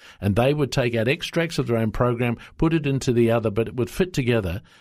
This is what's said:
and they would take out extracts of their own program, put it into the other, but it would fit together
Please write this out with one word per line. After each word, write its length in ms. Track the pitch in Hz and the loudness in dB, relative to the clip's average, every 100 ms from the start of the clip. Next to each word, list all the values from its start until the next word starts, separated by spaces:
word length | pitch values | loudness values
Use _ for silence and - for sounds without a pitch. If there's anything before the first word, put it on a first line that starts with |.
| - - | -20 -6
and 160 | 98 101 | -2 2
they 160 | 127 | 2
would 180 | 151 139 | 2 0
take 240 | - 123 117 | 0 0 0
out 140 | 110 | 0
extracts 500 | 165 - 170 165 - | -2 -2 -4 -4 -2
of 80 | 120 | 0
their 100 | 117 | 0
own 140 | 113 | 0
program, 460 | - 123 117 123 113 - - | 0 0 2 -2 -4 -8 -2
put 160 | 160 | 0
it 140 | 160 143 | 0 0
into 240 | 135 - | -2 0
the 200 | 117 117 | 2 4
other, 200 | 117 110 | 4 0
but 160 | 104 113 | -2 -4
it 80 | 127 | -2
would 140 | 117 | -4
fit 240 | - 185 | -2 -2
together 480 | 165 120 117 95 92 - - | 0 0 0 0 -6 -10 -20